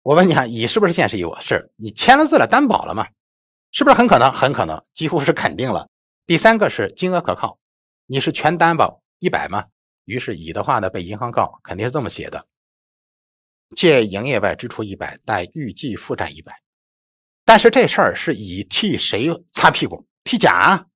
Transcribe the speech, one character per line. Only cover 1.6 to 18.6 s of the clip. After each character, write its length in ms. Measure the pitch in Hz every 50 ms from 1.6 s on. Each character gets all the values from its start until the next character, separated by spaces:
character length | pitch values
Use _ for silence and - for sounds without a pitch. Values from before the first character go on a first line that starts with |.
| - _ _
你 160 | _ 110 107
签 260 | 104 - - - 254
了 80 | 285 320
字 120 | 294 320
了， 100 | 262 117
担 180 | 110 - 254 294
保 180 | 247 - - -
了 100 | - -
嘛， 100 | 107 98 - _ _ _ _ _ _ _ _ _ _ _ _
是 140 | - - 285
不 60 | 294
是 40 | 160
很 140 | - 240
可 100 | 196 196
能？ 140 | 123 120 135
很 220 | 127 - 135 135 139
可 120 | 127 98
能， 160 | 80 78 78 _ _ _
几 160 | - 160 151
乎 100 | 175 160
是 140 | 135 165 156
肯 240 | - - - -
定 140 | - 127 131
了。 180 | 101 80 - _ _ _ _ _ _ _ _
第 120 | - 170
三 200 | 160 - 220 226
个 120 | 220 208 143
是 180 | - - 107 98 -
金 200 | - 185 185 185
额 60 | 175
可 160 | 165 - 90
靠， 240 | - - - - _ _ _ _ _ _ _ _ _ _
你 140 | _ 131 139
是 120 | - 160
全 260 | 151 - - 151 175
担 200 | 165 170 165 170
保 260 | 156 110 - - _ _ _ _ _
一 100 | - 180
百 200 | - 76 76 80
嘛， 160 | 95 104 - _ _ _ _ _ _ _ _
于 120 | - 107
是 200 | 123 - - 104
乙 160 | 80 80 78 80
的 100 | 101 101
话 160 | - 135 113
呢， 100 | 101 95
被 140 | 95 98 87
银 160 | 87 107 107
行 100 | 123 120
告， 300 | 117 120 104 - - _ _
肯 140 | - 95
定 80 | 92 110
是 60 | 123
这 100 | 127 151
么 80 | 120 98
写 200 | - - 76 73
的。 180 | - 78 - _ _ _ _ _ _ _ _ _ _ _ _ _ _ _ _ _ _ _ _ _ _ _ _ _ -
借 280 | - - 170 147 127 110
营 220 | 104 92 98 117
业 140 | 143 131 104
外 160 | 98 95 78
支 140 | - - 120
出 140 | - - 113
一 120 | 101 95
百， 240 | - - 73 - _ _
贷 180 | - 110 95 90 - _
预 200 | 160 143 107 92
计 240 | - - 131 98
负 180 | 87 - - 127
债 140 | - 95 78
一 120 | 76 76
百。 140 | 78 - - _ _ _ _ _ _ _ _ _ _ _ _ _ _ _ _ _ _
但 160 | - 226 214
是 100 | - 233
这 160 | 220 262 220
事 140 | 156 - -
儿 140 | 175 101 85
是 180 | - - 170 139
乙 300 | 95 107 92 90 95